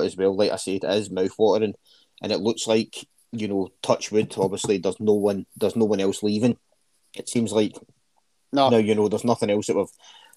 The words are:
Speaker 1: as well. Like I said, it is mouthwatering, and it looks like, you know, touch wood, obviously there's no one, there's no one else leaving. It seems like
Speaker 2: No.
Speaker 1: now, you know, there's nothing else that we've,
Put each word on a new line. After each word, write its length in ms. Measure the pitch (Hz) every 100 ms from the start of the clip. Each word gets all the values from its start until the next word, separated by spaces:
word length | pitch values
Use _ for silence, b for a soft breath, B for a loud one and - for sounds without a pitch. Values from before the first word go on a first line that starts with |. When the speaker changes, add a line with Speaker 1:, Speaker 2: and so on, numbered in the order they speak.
Speaker 1:
as 120 | 90 90
well. 200 | 95 95
Like 160 | 104
I 40 | -
said, 280 | - 95
it 60 | 71
is 180 | 101 98
mouthwatering, 640 | 90 95 - 107 101 107 98 b b b b
and 80 | -
it 60 | 95
looks 280 | 101 - -
like, 380 | 113 - - - _ _
you 160 | 117 107
know, 240 | 98 92 -
touch 300 | - 123 -
wood, 200 | 107 104 -
obviously 400 | 98 95 - 101
there's 220 | 98 92
no 140 | 107
one, 320 | 104 101 98 87 -
there's 180 | 104 117
no 80 |
one 160 | 110 104
else 220 | 98 95
leaving. 340 | 104 104 120 113 _ _ _ _ _
It 140 | - -
seems 240 | 120 113
like 220 | 110 107 - - _ _ _ _ _ _
Speaker 2:
No. 160 | 139 135
Speaker 1:
now, 80 | 117
you 180 | 107
know, 140 | 107 104
there's 160 | 101
nothing 260 | 117 117 107
else 160 | 104 -
that 100 | 98
we've, 100 | 92 _ B B B